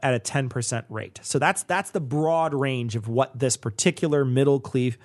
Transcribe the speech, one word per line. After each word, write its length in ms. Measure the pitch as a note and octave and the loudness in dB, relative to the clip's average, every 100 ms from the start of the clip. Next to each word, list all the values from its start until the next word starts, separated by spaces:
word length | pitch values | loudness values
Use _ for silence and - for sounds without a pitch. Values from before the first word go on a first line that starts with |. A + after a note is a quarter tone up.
at 120 | C#3 | 0
a 60 | B2 | 0
ten 280 | - D3 C3 | 0 -2 -2
percent 380 | B2 A#2 A#2 - | -4 -4 -4 -6
rate. 300 | G#2+ G2 - | -10 -10 -12
So 160 | - C#3+ | -4 2
that's, 260 | C#3+ - | 2 2
that's 280 | - F3+ G3 | -2 -2 -2
the 80 | G3 | -4
broad 540 | C3+ D3 D#3 E3 D#3+ | -2 0 2 2 2
range 420 | C#3+ C3+ C3 A#2 A2+ | 0 0 -2 -4 -4
of 140 | A2 | -2
what 280 | A#2 C3+ A#2+ | 0 0 0
this 200 | B2+ - | 0 0
particular 680 | A#2+ - F3+ - D#3+ D3 | -4 0 0 2 2 2
middle 380 | C3+ B2+ C#3 C#3 | 4 4 4 4
cle-, 320 | - C3 B2 A#2 | 2 0 0 -2